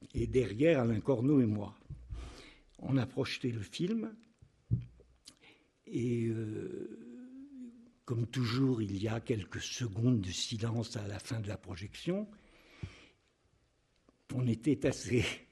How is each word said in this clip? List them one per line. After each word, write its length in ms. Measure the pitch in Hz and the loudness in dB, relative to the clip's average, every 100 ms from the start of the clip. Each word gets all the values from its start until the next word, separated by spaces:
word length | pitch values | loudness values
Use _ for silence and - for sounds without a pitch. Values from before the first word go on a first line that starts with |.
| - | -8
et 140 | - 113 | -4 2
derrière, 520 | 123 107 107 160 147 | 2 2 4 6 6
Alain 200 | 117 107 | 4 2
Corneau 400 | - 123 127 143 | 2 4 6 6
et 60 | 117 | 6
moi. 300 | 104 98 - - - - - - - - - _ - | 2 -2 -10 -14 -14 -10 -12 -10 -14 -18 -20 _ -10
On 180 | - 135 | 0 0
a 60 | - | 2
projeté 440 | - 131 - 127 | -2 -4 -2 -4
le 100 | 113 | -4
film, 520 | 98 - 175 226 220 - - _ - _ _ - - - - _ - - - - _ _ - | -6 -2 0 0 -4 -10 -20 _ -20 _ _ 0 0 -14 -20 _ -20 -20 -20 -20 _ _ -6
et, 400 | 160 120 120 113 | -2 0 2 0
euh, 800 | 113 110 104 95 - - 226 233 240 254 262 277 269 247 233 - _ - | 0 -2 -4 -6 -6 -8 -12 -14 -14 -14 -16 -16 -14 -14 -16 -20 _ -4
comme 200 | 117 117 | -2 0
toujours, 560 | 131 117 123 135 117 | 0 0 2 4 4
il 180 | 104 98 | 0 0
y 60 | 110 | 0
a 140 | 117 | -2
quelques 400 | - 113 90 - | 0 -2 -2 -6
secondes 600 | - - 120 98 120 120 | -6 -4 -4 2 6 6
de 100 | 92 | 2
silence 640 | 85 - 110 113 113 107 107 | -2 -4 -2 0 0 -2 -4
à 100 | 101 | -6
la 140 | 101 | -6
fin 180 | - 113 | -4 -4
de 80 | 101 | -4
la 100 | 101 | -6
projection. 720 | - 90 101 - 165 196 214 - - - - - - - - _ _ _ _ _ _ _ _ _ _ _ - | -8 -10 -10 -6 -2 -2 -4 -10 -20 -20 -20 -14 -14 -14 -20 _ _ _ _ _ _ _ _ _ _ _ -6
On 120 | 123 123 | 0 2
était 360 | 113 156 135 147 | 2 2 2 2
assez 380 | - - 123 92 - - | 0 0 2 2 -2 -12